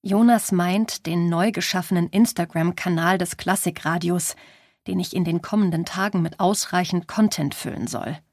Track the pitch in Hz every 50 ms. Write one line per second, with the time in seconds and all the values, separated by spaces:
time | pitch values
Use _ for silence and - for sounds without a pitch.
0 | - 190 196 208 233 240 240 214 - - 196 175 175 180 185 208 220 - - -
1 | _ 165 170 175 170 170 170 170 185 226 202 - 175 - - 185 165 - 190 175
2 | 170 - - 202 233 - - - 170 160 - 165 165 175 175 - - 180 175 165
3 | 165 175 190 175 180 - - - - 180 190 - - 180 160 - - 156 165 170
4 | 170 170 180 175 - - - - - - - _ _ _ _ _ _ - 185 180
5 | 180 - - 185 175 170 165 170 170 - 208 214 208 180 165 165 170 - - 185
6 | 190 208 196 180 165 165 160 - 190 180 208 - - - - 180 180 - 180 175
7 | 170 - - - 220 208 - - 147 143 - - - 127 120 - 113 120 - -
8 | - - 160 - _ _